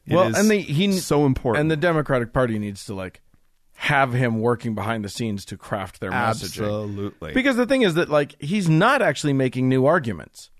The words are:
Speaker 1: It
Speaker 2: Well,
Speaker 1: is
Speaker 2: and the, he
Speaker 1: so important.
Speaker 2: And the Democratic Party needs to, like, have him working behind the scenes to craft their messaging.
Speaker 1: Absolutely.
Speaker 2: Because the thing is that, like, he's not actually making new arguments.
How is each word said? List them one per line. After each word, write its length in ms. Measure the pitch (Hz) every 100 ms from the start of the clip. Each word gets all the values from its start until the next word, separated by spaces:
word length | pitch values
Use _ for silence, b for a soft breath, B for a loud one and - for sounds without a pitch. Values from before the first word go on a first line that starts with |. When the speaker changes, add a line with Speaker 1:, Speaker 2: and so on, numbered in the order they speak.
| -
Speaker 1:
It 60 | 165
Speaker 2:
Well, 120 | 185
Speaker 1:
is 80 | 220
Speaker 2:
and 120 | 208
the, 100 | 208
he 320 | 170 143 202
Speaker 1:
so 320 | 185 - 147 147
important. 360 | 131 127 113
Speaker 2:
And 80 | 151
the 60 | 156
Democratic 560 | 175 160 147 135 120
Party 240 | 139 127 107
needs 260 | 104 98 -
to, 80 | 98
like, 260 | 92 - _ _ _ _ _ -
have 360 | - 143 135
him 260 | 123 127 113
working 340 | 113 117 120
behind 300 | 104 101 113
the 60 | 101
scenes 340 | - 117 101
to 140 | - 98
craft 420 | - 107 92 -
their 100 | 98
messaging. 520 | 123 117 110 92 -
Speaker 1:
Absolutely. 680 | 104 104 104 101 101 - 78
Speaker 2:
Because 240 | 139 262 240
the 80 | 240
thing 160 | 269
is 140 | 180 160
that, 120 | 156
like, 340 | 147 147 -
he's 280 | 143 214 175
not 320 | 156 214 277
actually 320 | 190 143 147
making 340 | 135 131 127 127
new 180 | 131 131
arguments. 640 | 175 117 87 53 - - -